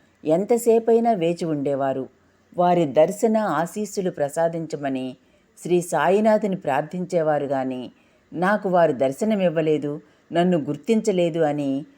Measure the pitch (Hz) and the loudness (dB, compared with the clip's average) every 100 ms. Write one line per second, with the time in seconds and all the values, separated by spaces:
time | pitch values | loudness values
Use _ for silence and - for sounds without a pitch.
0 | _ _ - 165 202 233 233 226 226 226 | _ _ 0 0 2 0 2 2 4 2
1 | 233 214 165 170 170 147 139 135 135 135 | 2 0 0 -2 -4 -2 -2 -2 -2 -4
2 | 131 _ _ _ _ 170 175 175 156 131 | -8 _ _ _ _ 4 4 4 4 4
3 | 165 185 233 220 208 147 170 214 208 - | 4 4 0 2 0 0 -2 -6 -8 -4
4 | 180 170 143 165 165 165 156 147 139 131 | -6 -2 -4 0 -2 -2 -8 -6 -6 -6
5 | 131 131 _ _ _ - 165 175 170 160 | -6 -12 _ _ _ -14 -2 0 0 0
6 | 156 196 220 214 208 185 151 135 156 180 | 2 2 2 2 0 -4 -2 -2 -4 -8
7 | 175 175 156 147 139 135 131 127 120 - | -4 -2 0 0 -2 -2 -4 -6 -10 -16
8 | _ _ _ 156 185 208 202 175 165 127 | _ _ _ -4 -2 0 0 2 2 2
9 | 135 135 220 208 180 160 160 151 147 151 | -2 -2 -2 0 0 0 0 0 -2 -8
10 | - _ _ 160 180 175 139 147 - 220 | -14 _ _ 0 2 2 -2 -4 0 0
11 | 220 185 170 165 151 147 139 135 151 | 2 0 0 0 0 0 -2 -4 -8